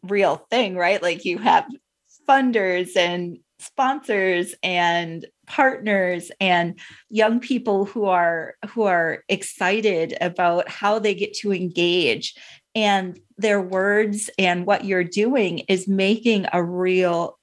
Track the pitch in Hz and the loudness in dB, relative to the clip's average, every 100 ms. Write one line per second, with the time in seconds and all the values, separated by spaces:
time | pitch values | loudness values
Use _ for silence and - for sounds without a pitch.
0 | 185 202 190 156 - 240 214 185 175 202 | -4 0 2 0 -2 -2 0 0 0 2
1 | 175 165 185 175 214 165 - 262 _ _ | 0 -2 -4 0 4 4 2 -14 _ _
2 | _ _ - 269 262 226 190 180 180 190 | _ _ 2 4 4 2 0 0 0 0
3 | 175 175 175 170 _ _ - - 262 285 | 0 0 -6 -10 _ _ -14 -2 0 0
4 | - 208 190 180 180 - 185 180 175 170 | -2 0 2 0 -2 -4 -4 0 2 0
5 | 165 165 - _ _ - 269 262 208 202 | -2 -10 -14 _ _ 2 2 2 -2 0
6 | 180 175 170 - 190 175 170 170 - - | 0 -2 -6 -4 2 2 2 -4 -18 -20
7 | _ 214 220 233 - 247 - 196 202 240 | _ 2 2 2 0 -4 0 0 0 -2
8 | 202 180 170 165 156 - 208 233 208 175 | 0 2 2 0 -6 -14 -12 -2 0 2
9 | 165 - _ 196 - - 185 214 214 175 | 0 -4 _ -6 -6 -4 0 2 0 0
10 | 165 - 180 175 175 175 - - 208 220 | -2 -2 -4 0 0 2 -2 -2 0 0
11 | 208 202 208 - 208 190 180 175 175 180 | 0 -2 -6 -6 -4 -2 -2 0 0 2
12 | 147 113 - - - - _ 220 208 196 | 0 -2 -6 -14 -20 -20 _ -2 0 0
13 | 185 180 _ - 208 202 180 185 196 208 | -2 -10 _ -4 0 0 0 -2 2 2
14 | 220 208 - - 190 175 180 202 196 190 | 0 -2 -6 0 0 2 0 0 0 -2
15 | 175 196 220 269 190 165 - 190 185 196 | 0 0 0 2 0 -2 -2 -2 0 0
16 | 190 226 233 214 185 175 170 180 185 185 | 2 2 2 0 0 -2 -2 -2 0 2
17 | 180 170 170 - | 2 0 -4 -8